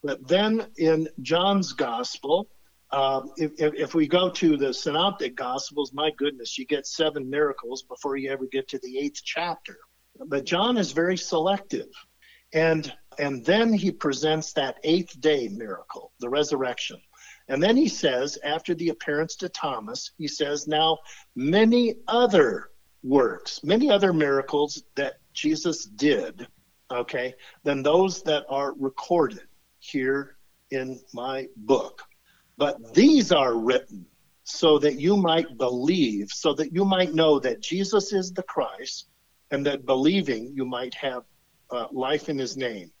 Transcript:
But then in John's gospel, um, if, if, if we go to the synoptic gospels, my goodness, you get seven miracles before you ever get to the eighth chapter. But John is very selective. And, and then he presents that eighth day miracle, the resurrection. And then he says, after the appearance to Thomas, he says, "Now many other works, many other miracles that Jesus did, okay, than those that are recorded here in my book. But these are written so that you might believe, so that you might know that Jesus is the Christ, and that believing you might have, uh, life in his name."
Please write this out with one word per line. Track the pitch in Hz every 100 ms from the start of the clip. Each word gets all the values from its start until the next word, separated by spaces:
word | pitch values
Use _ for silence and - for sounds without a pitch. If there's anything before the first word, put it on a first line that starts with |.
But | 147 135 131
then | 180 214 220 - -
in | 160 160 160 -
John's | 127 165 185 196 170
gospel, | 131 285 233 247 - - 175 - - _ _ _
um, | 135 135 135 135 -
if, | 156 -
if, | 156 147
if | 139 165
we | 151
go | 175 185
to | 180 170 147
the | 139
synoptic | 123 170 147 190 196 135 123
gospels, | 127 131 - 143 139
my | 135 156 151
goodness, | 143 135 117 -
you | 127
get | 147 135
seven | - 160 147 131
miracles | 139 151 135 120 131
before | - 123 143 139
you | 135
ever | - -
get | 135 135
to | 135
the | 127 131
eighth | 143 147
chapter. | - - 175 160 - - _ _ _ _ -
But | 139 135
John | 170 220 247
is | 185
very | - 170 185
selective. | - 165 170 196 - - - - - _ _ _ _
And, | 160 165 160 143 - - -
and | 143 135 117
then | 196 226
he | 214 190
presents | - 151 135 151 156 156
that | - 135 -
eighth | 151 170 175 135
day | 151 147 117
miracle, | 101 110 90 - - - _
the | 120
resurrection. | 139 151 143 131 123 - 113 _ _ - - _
And | 135
then | 180 240
he | 294
says, | - 151 127 143 -
after | 147 147 - 165
the | 170
appearance | 151 - 147 165 -
to | 180
Thomas, | - - - - 247 - _
he | 151
says, | - 143 147 151
"Now | 151 156 156 - - - -
many | 135 185 220 240 233 - -
other | 233 240 196 135 92 - - _ _
works, | 127 139 120 - - -
many | 143 208 294
other | 202 190
miracles | 170 147 139 135 151 147 - - -
that | 139 - _
Jesus | - - 156 175 156 -
did, | 107 147 123 92 - - _ _ _ _
okay, | 123 120 135 127 127 - -
than | - 139
those | 135 165 190 175
that | - 151 143
are | 139 139
recorded | 135 135 - - 175 139 104 - _ _ _
here | - 139 131 139 139 - _ _ _
in | 135 131 127 _
my | 120 127 131 131 -
book. | 107 131 - - - _ _ _ _ -
But | 147 - -
these | - 262 311 196
are | 170 135 117
written | 110 127 - 104 87 _ _ _
so | - - 165 151
that | 147 131
you | 151 202
might | 175 165 160 113
believe, | 127 123 135 185 131 104 101
so | - 160
that | 143 -
you | 170 196
might | 190 180
know | 160 160 147
that | 135 117
Jesus | - 180 190 214 202
is | 202 180
the | 180
Christ, | 185 - - - 131 - - _ _ _ _
and | 143 143
that | 139 127
believing | 131 143 196 147 117 120 139
you | 127
might | 123 127
have, | - 139 131 - _ _ _ _
uh, | - 135
life | 131 127 151 147
in | 143
his | 127 131
name." | 123 107 87 _